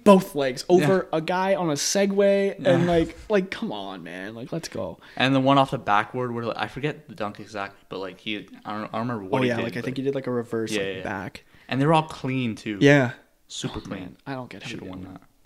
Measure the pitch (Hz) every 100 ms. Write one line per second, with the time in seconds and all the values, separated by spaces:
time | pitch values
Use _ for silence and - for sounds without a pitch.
0 | 208 190 190 143 135 127 - 180 151 190
1 | - 160 160 185 190 190 170 143 - 202
2 | 202 196 202 202 196 - 190 170 175 170
3 | 165 - - 208 190 - 208 104 98 95
4 | 82 90 98 113 135 165 - - 92 -
5 | - - 127 135 131 139 135 131 104 104
6 | 110 127 123 117 117 - 107 131 147 160
7 | - 101 104 104 101 107 98 - - 95
8 | 95 90 110 104 - - 107 107 110 110
9 | 120 113 95 131 127 117 117 120 117 127
10 | 135 135 131 120 113 113 110 107 98 95
11 | 92 98 95 - - - - 127 143 160
12 | 160 - 131 131 120 101 113 101 139 143
13 | 123 - _ _ - - 127 107 - 101
14 | 65 - - 131 120 101 - 110 92 92
15 | 92 92 _ _